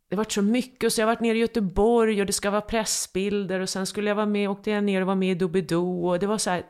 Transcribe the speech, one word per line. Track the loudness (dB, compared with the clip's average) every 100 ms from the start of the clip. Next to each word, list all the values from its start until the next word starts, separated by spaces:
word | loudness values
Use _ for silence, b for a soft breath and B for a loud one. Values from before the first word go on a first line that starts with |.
| -6
det | -4
vart | -2
så | 0
mycket. | 2 2 -2 -2 -2
Och |
så | 2
jag | 0
har |
varit | 2
nere | 2 2
i |
Göteborg | 2 0 -2 2 4 4 4 2
och | 0
det |
ska | -2 0
vara | -2
pressbilder. | -2 -2 -2 -4 -4 -4 -2 -2 -2 -2
Och | -2
sen | -4 -4
skulle | -2 -2
jag |
vara | 0 0
med, | 0 -2
åkte | -2 -2
jag | 0
ner | 0 0
och | 0
var |
med | 0 0
i |
Doobidoo. | 0 0 0 0 0 0 -2 0
Och | 0
det | 0
var | -2
så | -2
här, | -4 -6